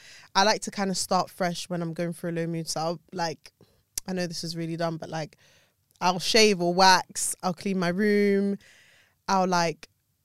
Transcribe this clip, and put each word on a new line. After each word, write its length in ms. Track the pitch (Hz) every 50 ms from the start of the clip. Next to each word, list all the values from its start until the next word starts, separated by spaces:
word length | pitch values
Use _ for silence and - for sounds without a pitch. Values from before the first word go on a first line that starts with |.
| - - - - - - -
I 100 | 196 196
like 160 | 214 214 -
to 80 | - -
kinda 240 | - 208 196 190 185
start 340 | - - - 190 180 170 -
fresh 380 | - - 190 175 175 - - -
when 140 | 180 170
I'm 100 | 170 165 160
going 180 | 170 175 170
through 180 | 170 - - 175
a 20 |
low 140 | 170 165 165
mood. 220 | 165 170 165 160 -
So 120 | - 160
I'll, 200 | 160 165 170 156 _ _
like, 400 | - 185 170 165 151 - - - _ _ - _ _ _ _ _ - - -
I 60 | -
know 140 | 185 180 180
this 180 | 170 170 - -
is 100 | 165 170
really 220 | 165 165 160 165
dumb, 220 | 165 170 165 165 160
but, 100 | - -
like, 260 | 156 160 151 - _ _ _ _ _ _ _ _ _ _ _ _ _ -
I'll 180 | 175 180 180 170
shave 400 | - - - 226 220 214 202 170
or 120 | 175 175 175
wax, 600 | 180 190 190 185 170 - - - - - - - -
I'll 100 | - 185 175
clean 240 | - - 202 190 190
my 80 | 180 175
room, 680 | 175 190 214 208 208 208 202 202 196 196 202 202 202 - _ - - - _ _ _ _ _ _ _ _ _ -
I'll, 180 | 196 190 185 185
like, 400 | 180 175 170 165 156 - - - _ _ _ _ _ _